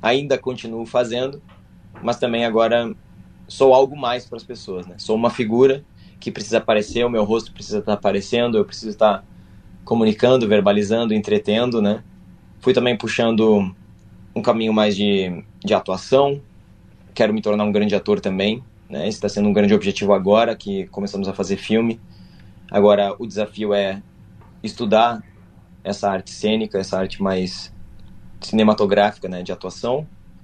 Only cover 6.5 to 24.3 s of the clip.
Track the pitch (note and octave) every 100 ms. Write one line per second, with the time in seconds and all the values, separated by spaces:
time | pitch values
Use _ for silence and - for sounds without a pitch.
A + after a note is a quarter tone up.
6.5 | A2+ - G#2+ G2+ A#2+ A#2+ A#2 G#2 A2+ A2
7.5 | - - G#2 G2 G#2 G#2 G2 G2 A#2+ A#2+
8.5 | A2 G2+ - A2+ G#2 G#2+ G2 - - -
9.5 | - - - - A#2 A2 G#2+ B2 C3 A2+
10.5 | G#2 F#2+ G2+ G2+ A2+ A#2 G#2+ G2+ G#2 -
11.5 | G#2+ B2 A#2 G#2 G#2+ - - - - -
12.5 | - - B2+ B2 A2+ A2+ - A#2 A2+ A2
13.5 | G#2 F#2+ F#2 - - - - - - A2+
14.5 | A2+ A2 A2 G#2+ F#2+ G#2 G2+ F#2 F2 -
15.5 | - G2+ G2+ - F#2 - C3 C#3+ C#3+ -
16.5 | - - - - - - - A2 G#2+ G#2+
17.5 | G#2 G#2 G#2 G#2 G2+ - G2+ G2 F#2+ G2
18.5 | A#2 C3 - - C#2+ F2 A2 G2+ G#2 G#2
19.5 | G2+ G#2 G#2 G2 F#2+ G2+ G2 F#2 G#2 A#2
20.5 | A2+ G2+ G2 F#2 - G2+ G2 G2 F#2 F#2
21.5 | G2 - A2 A#2 A2+ - - - - -
22.5 | - - G2+ G2+ G2+ G2+ - A#2 F#2+ G#2+
23.5 | - G#2 G#2 G2 G2 - - -